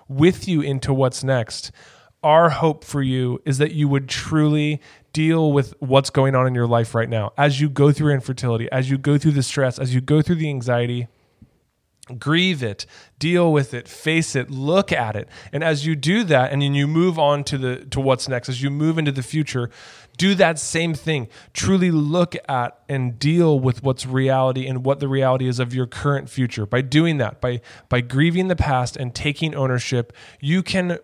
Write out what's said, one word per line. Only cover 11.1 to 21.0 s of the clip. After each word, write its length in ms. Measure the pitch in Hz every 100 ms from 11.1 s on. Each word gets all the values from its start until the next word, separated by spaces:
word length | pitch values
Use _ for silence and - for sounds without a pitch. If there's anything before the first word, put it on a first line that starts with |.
| _ _ _ - _ _ _ _ _ - 123
grieve 460 | 143 165 185 151
it, 220 | 117 101 - - - -
deal 320 | 151 175 170
with 200 | 151 131
it, 140 | 120 -
face 480 | - 156 165 160 135
it, 140 | 123
look 420 | 135 139 185 196
at 240 | 160 113 104
it. 120 | - - -
And 100 | 143
as 220 | 160 147 151
you 100 | 151
do 280 | 139 214 190
that, 260 | 135 131
and 100 | 139
then 120 | 143
you 140 | 143 143
move 320 | 160 180 165
on 240 | 147 143 139
to 120 | 139
the, 200 | 127 127 135
to 140 | 135
what's 280 | 135 127 -
next, 220 | 123 123
as 120 | 123
you 80 | 139
move 280 | 143 156 160
into 140 | 147
the 120 | 135
future, 460 | 120 156 143 131 120 - - - - -
do 180 | 190 190
that 240 | 170 156
same 340 | - 165 165
thing. 360 | 151